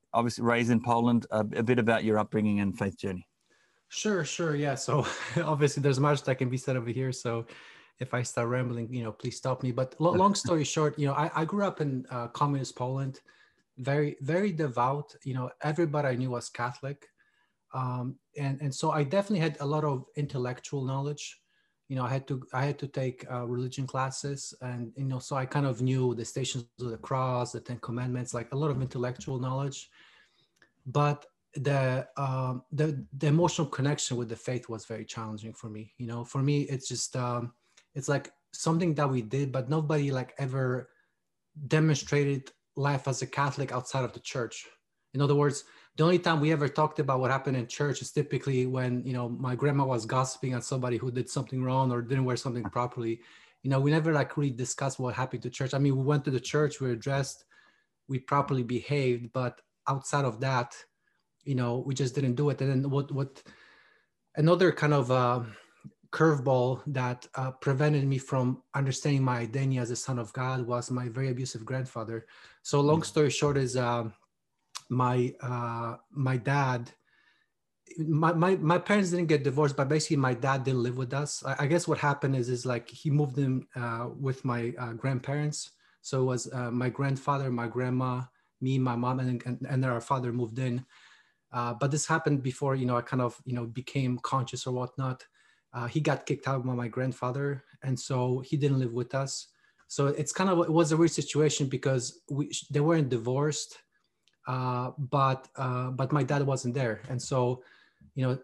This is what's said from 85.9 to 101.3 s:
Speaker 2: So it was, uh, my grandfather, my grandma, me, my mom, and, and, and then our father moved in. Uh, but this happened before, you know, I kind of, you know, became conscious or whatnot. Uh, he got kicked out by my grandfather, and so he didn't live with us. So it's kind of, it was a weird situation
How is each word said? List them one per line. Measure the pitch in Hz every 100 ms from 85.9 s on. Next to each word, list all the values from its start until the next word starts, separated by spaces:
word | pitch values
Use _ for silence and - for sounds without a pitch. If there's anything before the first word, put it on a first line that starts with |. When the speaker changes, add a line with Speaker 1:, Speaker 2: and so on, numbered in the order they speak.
| _
Speaker 2:
So | - 131
it | 127
was, | 123 -
uh, | 127 123
my | 120 127
grandfather, | 117 139 135 - 139 131
my | 123 117
grandma, | 123 127 127 127 123 123 _ _ -
me, | 131 135
my | 127 120
mom, | 123 127
and, | 127 123 127
and, | 120 131
and | 135
then | 131
our | 117
father | - 131 123
moved | 120 117 117
in. | 131 120 123 - - - _ _ _
Uh, | 123 120
but | 113 139
this | 151 -
happened | 160 160 143
before, | 127 - 139 135
you | 123
know, | 123
I |
kind | - 131
of, | 123 - -
you |
know, | 123 117
became | 117 123 139 127 123
conscious | - 135 123 127 131
or |
whatnot. | 123 123 - 131 127 - _ _ _ _
Uh, | 123 120
he | 156
got | 151 135 -
kicked | 131 135
out | 135 127
by |
my | 123 120
grandfather, | 127 127 127 123 127 143 135 - -
and | 135 123
so | - 131 127 127
he | 131 151
didn't | 143 131
live | 123
with | 117 120 135
us. | 135 - - _ _ _ -
So | - 139
it's | 147 147
kind | - 190
of, | 175
it | 165
was | 160 160
a | 160
weird | 165
situation | - -